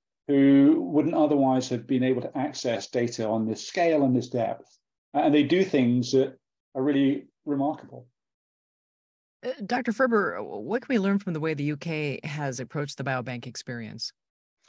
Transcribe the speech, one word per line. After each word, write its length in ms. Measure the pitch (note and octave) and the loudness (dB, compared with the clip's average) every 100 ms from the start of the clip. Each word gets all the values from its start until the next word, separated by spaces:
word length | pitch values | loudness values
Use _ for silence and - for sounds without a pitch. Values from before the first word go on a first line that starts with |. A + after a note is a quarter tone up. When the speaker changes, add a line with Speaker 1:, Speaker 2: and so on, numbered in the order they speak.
| _ _ - | _ _ 0
Speaker 1:
who 520 | C#3 C#3 C#3 C#3 D#3+ | 4 6 8 6 4
wouldn't 340 | F3+ D3+ D#3+ E3+ | 2 0 2 2
otherwise 520 | D3+ D3 C3 B2+ B2 | 2 2 2 2 0
have 180 | B2 - | -4 -2
been 180 | C3 | 0
able 180 | B2+ A#2+ | 2 0
to 160 | - C#3 | -4 -6
access 500 | C#3+ - B2+ A2 - | -6 -4 -4 -4 -4
data 400 | B2 A#2+ A#2 A2 | -2 -2 -2 -2
on 180 | A2 A2 | 0 -2
this 220 | A2 - | -4 -6
scale 380 | - E3+ D#3 C#3 | -2 2 2 2
and 100 | B2 | 2
this 140 | A2+ | 0
depth. 480 | B2 A2+ - - _ _ _ _ | -2 -2 -4 -12 _ _ _ _
And 220 | C#3+ D3+ D3 | -2 2 4
they 80 | |
do 220 | C3 F3+ F#3+ | 4 2 2
things 480 | C#3+ A#2+ B2 A#2+ | 2 2 2 2
that 240 | C3+ C3 - _ _ _ | 2 2 -2 _ _ _
are 80 | C3+ | -4
really 460 | C#3 C#3 C3+ C#3+ - _ D3 | 0 2 2 0 -6 _ -6
remarkable. 640 | C#3 C#3+ D3+ - B2 - _ _ _ _ _ _ _ _ _ _ _ _ _ A#3+ | -2 -2 -4 -12 -20 -20 _ _ _ _ _ _ _ _ _ _ _ _ _ -10
Speaker 2:
Uh, 40 | D4 G3 | -8 -4
Doctor 260 | B3 B3 | -2 -2
Ferber, 500 | G#3 B3+ A3+ F3+ F2 | 0 2 4 2 -2
what 400 | F2+ G2 A#2 A#3 | -6 -8 -4 -4
can 120 | - | 0
we 60 | A#3+ | 0
learn 200 | F#3+ G3 | 2 0
from 140 | G3 | -2
the 80 | D#3+ | -4
way 120 | D#3+ | -2
the 120 | D3+ D3 | -2 -2
U 100 | D3 | -4
K 440 | E3+ D#3 D3 C3 | -6 -4 -4 -6
has 380 | D#3 D3 C#3+ B2+ | -8 -6 -6 -6
approached 360 | A#2 D#3 D3 - | -8 -8 -8 -6
the 60 | |
biobank 440 | C3+ C3 A#2+ B2 A#2+ | -4 -4 -6 -10 -12
experience? 640 | - - A#2+ A2 A2 - - _ _ _ _ | -14 -12 -12 -12 -10 -12 -12 _ _ _ _